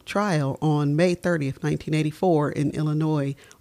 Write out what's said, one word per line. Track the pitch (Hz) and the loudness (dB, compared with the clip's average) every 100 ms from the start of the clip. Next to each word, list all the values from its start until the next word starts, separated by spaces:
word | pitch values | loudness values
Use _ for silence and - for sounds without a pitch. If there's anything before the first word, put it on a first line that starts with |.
trial | - 202 208 160 139 - | -8 -2 0 0 0 0
on | 156 147 143 147 | 0 2 2 2
May | 180 | 2
thirtieth, | 175 180 170 139 - | 2 -2 -2 -2 -4
nineteen | 151 156 - | -4 -4 -2
eighty-four, | 156 151 - 190 160 147 | -2 -2 0 2 2 2
in | - 147 | 0 -2
Illinois | - 151 151 156 156 139 135 - - | -2 -2 0 0 0 -2 -6 -14 -10